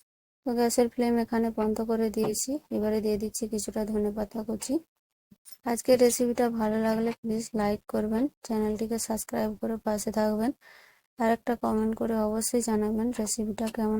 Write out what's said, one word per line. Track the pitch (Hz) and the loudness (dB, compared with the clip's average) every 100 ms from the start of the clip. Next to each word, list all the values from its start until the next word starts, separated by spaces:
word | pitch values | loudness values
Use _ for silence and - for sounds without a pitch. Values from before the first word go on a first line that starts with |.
| _ _ _ _ 269 | _ _ _ _ -4
তো | |
গ্যাসের | 240 233 240 240 | 2 2 4 2
ফ্লেম | - 240 233 | 2 2 2
এখানে | 226 226 226 | 2 0 0
বন্ধ | 220 214 214 | 0 0 0
করে | 226 226 226 | 0 0 0
দিয়েছি। | 214 214 214 - 294 - | 0 -2 -2 -4 -6 -4
এবারে | 220 214 214 | -2 0 0
দিয়ে | 214 208 | 0 -2
দিচ্ছি | 214 - 214 | -2 -6 -4
কিছুটা | 214 202 214 214 | -4 -4 -4 -2
ধনেপাতা | 214 208 214 208 233 | 0 0 -2 -6 -6
কুচি। | 214 220 - 302 - _ _ _ _ - - - 247 | -6 -6 -2 -4 -4 _ _ _ _ -20 -20 -8 -4
আজকের | 233 - 254 | 0 4 6
রেসিপিটা | 247 - 247 240 240 | 6 4 0 2 0
ভালো | 233 214 220 | 2 0 2
লাগলে | 220 220 226 | 2 2 0
প্লিজ | 233 226 220 233 | -2 -4 -4 -2
লাইক | 214 208 208 - | -2 0 -2 -4
করবেন, | 220 214 220 277 - | -2 0 0 0 -4
চ্যানেলটিকে | - 220 214 214 220 226 | -4 -2 0 -2 -2 -4
সাবস্ক্রাইব | - 220 - 233 220 208 | -2 -4 -4 -2 -2 -2
করে | 226 226 | -4 -4
পাশে | 220 208 220 | -2 -2 -2
থাকবেন, | 214 214 214 233 - - - - _ _ - | 0 2 2 0 -2 -10 -20 -20 _ _ -2
আর | 226 | 0
একটা | 233 - 233 | 2 0 -2
কমেন্ট | 226 220 220 220 | 0 0 0 0
করে | 233 226 | -2 0
অবশ্যই | 214 220 220 247 | 0 0 0 0
জানাবেন | 233 214 214 220 233 | 2 0 0 0 -2
রেসিপিটা | 240 214 - 214 202 226 | -2 -2 -2 -4 -2 -4
কেমন | 226 214 | 0 0